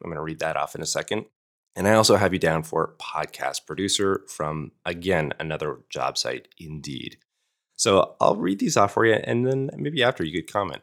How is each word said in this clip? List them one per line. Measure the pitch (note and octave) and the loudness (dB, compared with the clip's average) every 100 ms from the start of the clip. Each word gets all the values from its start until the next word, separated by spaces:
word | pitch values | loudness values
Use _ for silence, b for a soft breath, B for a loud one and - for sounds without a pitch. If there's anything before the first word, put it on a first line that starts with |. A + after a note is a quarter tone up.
I'm | E2+ | -10
gonna | D#2 | -8
read | D#2 D#2 | -8 -4
that | D#2 D2+ | -4 -2
off | D2 | -4
in | - | -6
a | D#2+ | -6
second. | - D#2 G#2+ - _ _ _ _ | -4 -4 -6 -8 _ _ _ _
And | - G2 | -2 4
I | |
also | A2 G#2+ G2+ | 6 6 6
have | G2 | 4
you | F2+ | 2
down | E2 D#2+ | 2 2
for | D#2 D#2+ D#2+ - | 0 -2 -2 -6
podcast | - D#2 D2+ - C2+ C#2 - | -10 -6 -8 -6 -6 -6 -8
producer | D#2 G2 - G2 F#2+ - | -4 -2 0 0 -2 -4
from, | - D#2 D#2 C#2+ - F2+ | -6 -4 -4 -8 -10 -8
again, | F2 F2 F2 D#2 - | -4 0 2 0 -4
another | D#2+ D#2 D2+ B1+ _ | -6 -6 -6 -8 _
job | - C2 C2+ | -6 -4 -4
site, | B1 B1+ - - | -4 -6 -10 -18
Indeed. | D#2+ D2+ C#2+ C2 B1 - _ _ _ _ _ - | -14 -12 -10 -10 -12 -16 _ _ _ _ _ -2
So | A2 G2 - - | 4 6 4 4
I'll | - G#2 | 2 4
read | F2+ G2 | 0 -2
these | A#3 A#2+ | 0 4
off | G2+ | 4
for | - | 4
you, | A2+ | 4
and | A2 - A#2+ B2+ | 4 2 0 0
then | C3+ C3+ D3 | -2 -4 -6
maybe | D3 D#3 | -4 0
after | A#2+ - | 0 0
you | E2 E2+ | -4 -4
could | D#2+ | -4
comment. | G#2 F#2+ C#2 | -2 -2 -6